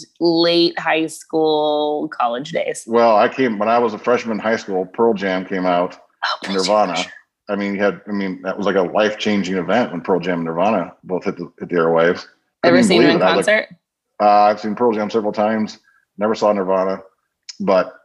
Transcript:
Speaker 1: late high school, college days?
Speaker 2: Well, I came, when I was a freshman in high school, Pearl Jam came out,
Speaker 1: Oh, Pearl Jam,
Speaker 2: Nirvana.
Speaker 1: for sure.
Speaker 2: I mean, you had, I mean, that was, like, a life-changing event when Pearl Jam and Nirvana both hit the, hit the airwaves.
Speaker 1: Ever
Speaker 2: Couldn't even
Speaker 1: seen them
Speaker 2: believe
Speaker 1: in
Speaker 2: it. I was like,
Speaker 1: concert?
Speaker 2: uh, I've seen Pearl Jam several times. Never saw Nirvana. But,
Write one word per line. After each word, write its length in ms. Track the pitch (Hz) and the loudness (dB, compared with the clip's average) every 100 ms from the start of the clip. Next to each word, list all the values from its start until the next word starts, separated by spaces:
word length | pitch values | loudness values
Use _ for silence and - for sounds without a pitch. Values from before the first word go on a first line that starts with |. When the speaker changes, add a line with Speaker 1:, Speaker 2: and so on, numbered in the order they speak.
| - - | -14 -4
Speaker 1:
late 580 | 170 165 170 170 170 - | 0 2 2 2 0 0
high 280 | 165 160 160 | -2 -2 -2
school, 1000 | - - 160 156 151 151 151 151 151 156 | -8 -6 -2 0 0 0 0 -2 -4 -6
college 440 | - 120 120 156 | -4 -4 -4 -6
days? 320 | 165 - - 110 | -6 -6 -8 -2
Speaker 2:
Well, 300 | 117 117 104 | 2 4 4
I 140 | 120 | 2
came, 280 | - 127 104 | 0 -2 0
when 120 | 110 | 0
I 80 | 120 | 2
was 160 | 117 | 0
a 40 | 104 | -2
freshman 380 | - 120 113 104 | 0 0 -2 -4
in 60 | |
high 140 | 110 113 | -2 -4
school, 280 | - 92 | -2 -6
Pearl 300 | 92 - 117 | -4 0 0
Jam 320 | 101 98 92 92 | 2 -2 -4 -4
came 180 | 98 | -2
out, 340 | 92 87 92 - _ _ | 0 0 -2 -6 _ _
Speaker 1:
Oh, 140 | - - | -8 -6
Pearl 120 | 92 95 | -6 -2
Jam, 60 | 92 | 0
Speaker 2:
Nirvana. 300 | 104 95 85 | 2 0 -2
Speaker 1:
for 60 | |
sure. 80 | 90 - _ _ - | -6 -12 _ _ -8
Speaker 2:
I 80 | 101 | -4
mean, 180 | 101 98 | -4 -2
you 40 | |
had, 180 | 101 90 - | -2 -2 -6
I 60 | |
mean, 300 | 101 95 92 | -6 -4 -6
that 160 | 95 92 | -6 -4
was, 80 | 101 | 0
like, 100 | 95 | 0
a 60 | |
life-changing 720 | 87 98 107 - 107 101 90 95 | 0 2 0 0 -2 -2 -2 -4
event 340 | 85 113 117 | 0 0 -2
when 100 | 85 | -4
Pearl 180 | 90 92 | -2 -2
Jam 200 | 85 85 | -2 -4
and 40 | |
Nirvana 500 | 82 82 101 104 87 - | -4 -2 0 0 -4 -10
both 220 | 87 90 | -8 -6
hit 140 | 98 87 | -6 -8
the, 120 | 82 - | -10 -14
hit 120 | 82 | -4
the 60 | 87 | 0
airwaves. 500 | 82 82 82 92 - _ _ _ | 2 4 2 0 -6 _ _ _
Speaker 1:
Ever 140 | 175 - | 2 4
Speaker 2:
Couldn't 20 | |
even 40 | |
Speaker 1:
seen 180 | 214 175 | 4 4
them 40 | 165 | 4
Speaker 2:
believe 20 | 175 | 4
Speaker 1:
in 0 | |
Speaker 2:
it. 20 | |
I 120 | 185 190 | 2 2
was 80 | 208 | 2
like, 100 | 214 - | 0 -2
Speaker 1:
concert? 80 | - _ _ _ - | -12 _ _ _ 0
Speaker 2:
uh, 200 | 104 104 | 4 6
I've 180 | 104 104 | 4 2
seen 140 | 110 | -4
Pearl 180 | 104 120 | 0 0
Jam 160 | 107 104 | 0 -2
several 240 | 113 104 | -2 -2
times. 460 | 104 107 110 104 - _ _ _ - | 0 0 0 -4 -8 _ _ _ -4
Never 160 | 107 | -4
saw 180 | 110 107 | 0 2
Nirvana. 500 | 101 92 95 95 95 - _ _ _ - - | 2 0 0 -2 -4 -10 _ _ _ -18 -6
But, 360 | 101 170 87 - | 0 2 0 -6